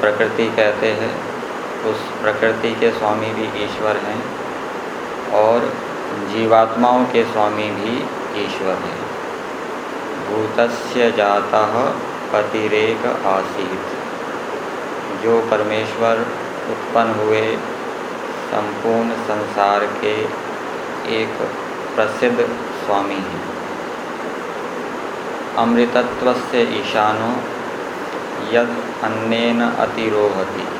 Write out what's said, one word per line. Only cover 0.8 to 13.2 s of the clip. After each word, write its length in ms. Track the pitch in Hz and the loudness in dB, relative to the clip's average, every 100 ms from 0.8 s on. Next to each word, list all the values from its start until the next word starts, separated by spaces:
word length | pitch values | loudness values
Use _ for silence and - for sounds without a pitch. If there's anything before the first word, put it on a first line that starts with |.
| 110 | 0
हैं, 200 | 107 117 113 104 - - - - - | 2 -2 -4 -6 -6 -6 -6 -6 -4
उस 160 | 110 107 - - | -2 -2 -4 -2
प्रकृति 480 | 107 104 113 107 117 | 0 2 2 2 0
के 160 | 113 117 | 2 2
स्वामी 400 | 104 107 107 110 | 4 2 2 0
भी 140 | 110 110 101 | -2 -2 -2
ईश्वर 320 | 104 - 107 104 | -4 -2 0 0
हैं 260 | 104 107 - - - - - - - - - - - | 0 -4 -4 -6 -6 -6 -6 -6 -8 -8 -8 -6 0
और 360 | 104 107 117 131 123 - - - 101 98 | 4 6 6 2 -2 -6 -6 -6 -4 -2
जीवात्माओं 720 | 107 113 113 113 120 123 127 | 0 6 6 6 4 4 6
के 200 | 127 120 | 4 4
स्वामी 460 | 110 110 104 107 107 | 2 2 2 2 -2
भी 240 | 101 107 120 127 - - 104 | -2 -2 -2 -4 -6 -6 -4
ईश्वर 320 | 98 - 95 90 | -4 -2 -2 -2
हैं। 200 | 85 - - - - - - - - - - - - - - | -2 -6 -6 -6 -6 -8 -8 -8 -8 -8 -8 -8 -6 -6 -2
भूतस्य 840 | 107 107 110 120 120 - 123 117 | 0 0 2 2 2 -2 2 4
जातः 680 | 113 101 101 101 107 104 117 135 80 - - - | 4 4 4 4 4 4 2 0 0 -4 -8 -2
पतिरेक 760 | 104 104 110 107 107 110 110 120 123 | 0 2 0 2 4 2 2 0 0